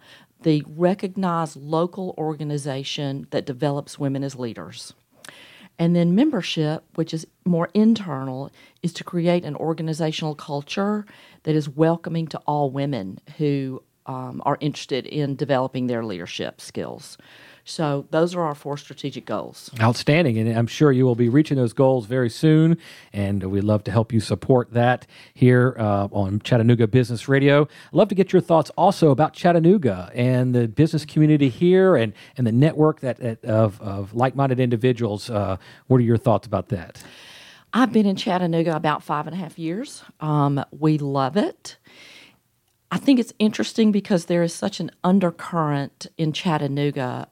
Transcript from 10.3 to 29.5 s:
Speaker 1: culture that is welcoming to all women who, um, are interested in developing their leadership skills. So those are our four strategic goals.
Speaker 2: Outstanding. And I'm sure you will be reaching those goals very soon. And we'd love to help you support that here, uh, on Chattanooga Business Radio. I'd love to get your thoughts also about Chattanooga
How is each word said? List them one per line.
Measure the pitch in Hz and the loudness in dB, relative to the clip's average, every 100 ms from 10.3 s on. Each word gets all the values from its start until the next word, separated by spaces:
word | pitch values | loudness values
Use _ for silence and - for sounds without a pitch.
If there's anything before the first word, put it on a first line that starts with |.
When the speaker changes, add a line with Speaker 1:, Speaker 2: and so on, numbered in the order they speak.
Speaker 1:
culture | 147 - 143 143 - 202 214 208 - - _ | -8 -8 -8 -6 -4 -2 -4 -8 -20 -20 _
that | - | -2
is | 156 147 | -2 -2
welcoming | 135 160 170 170 165 160 | 0 2 2 -4 -6 -6
to | - - | -8 -4
all | 147 143 | -2 -2
women | 135 143 127 95 - - - | -2 -4 -4 -8 -12 -18 -4
who, | 147 139 135 131 _ _ - | -2 -2 -4 -10 _ _ -14
um, | 131 127 131 - | -12 -10 -6 -4
are | 147 | -2
interested | 147 - - 131 - | -4 -6 -6 -6 -6
in | 151 143 135 | -4 -4 -4
developing | 139 135 131 135 123 | -2 0 0 -4 -4
their | 117 | -4
leadership | 113 87 87 - 71 - | -6 -8 -10 -8 -10 -10
skills. | - - 71 58 - - _ - - - - | -14 -10 -10 -12 -18 -20 _ -20 -20 -20 -16
So | - 151 143 - | -4 -2 -2 -2
those | 160 175 | 0 0
are | 180 | 0
our | 160 143 | -6 -6
four | 147 143 | -10 -10
strategic | - 139 143 127 - | -12 -12 -10 -10 -8
goals. | 104 60 - - 117 | -8 -8 -16 -18 0
Speaker 2:
Outstanding. | 113 117 - 151 160 110 | 0 2 2 2 2 0
And | 113 113 | 0 0
I'm | 117 | -2
sure | - 151 | 2 4
you | 127 | 4
will | 127 117 | 2 2
be | 120 | 4
reaching | 135 156 139 | 4 2 0
those | 120 | -2
goals | - 131 131 104 | 2 2 2 -2
very | 127 120 | -2 -2
soon. | - 160 156 160 165 - - - | 2 4 6 4 2 -4 -20 -12
And | 104 98 101 | -4 -2 -2
we'd | 92 98 104 | -2 -2 2
love | 107 | 0
to | - | 2
help | 104 110 | 0 2
you | 113 | -2
support | - 104 - 131 120 | 0 -6 2 2 2
that | 117 120 123 - - - | 0 2 0 -4 -20 -20
here, | - 123 123 123 123 | 2 6 6 4 0
uh, | 107 101 101 | 0 0 0
on | 104 98 101 | -2 -2 -2
Chattanooga | - 123 113 117 113 | 0 2 4 4 4
Business | 127 117 117 - | 2 0 -4 0
Radio. | 135 139 143 | 2 4 4
I'd | 151 - - | 2 -4 -4
love | 151 208 | 2 2
to | 185 | 2
get | 185 | 2
your | 185 | 2
thoughts | - 165 147 - | 4 2 2 0
also | 180 185 160 | 0 4 4
about | 131 156 | 4 2
Chattanooga | - 175 | 2 2